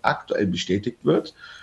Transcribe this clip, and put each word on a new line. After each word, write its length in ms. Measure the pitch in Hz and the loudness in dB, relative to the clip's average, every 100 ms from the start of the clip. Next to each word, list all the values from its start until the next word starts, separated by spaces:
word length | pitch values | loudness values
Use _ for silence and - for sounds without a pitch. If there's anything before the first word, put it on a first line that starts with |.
aktuell 440 | - 151 - - 101 | -2 -2 -2 0 0
bestätigt 520 | - - 98 104 - | 0 0 0 -2 -4
wird. 320 | 143 175 - - - - | 2 2 0 -12 -20 -20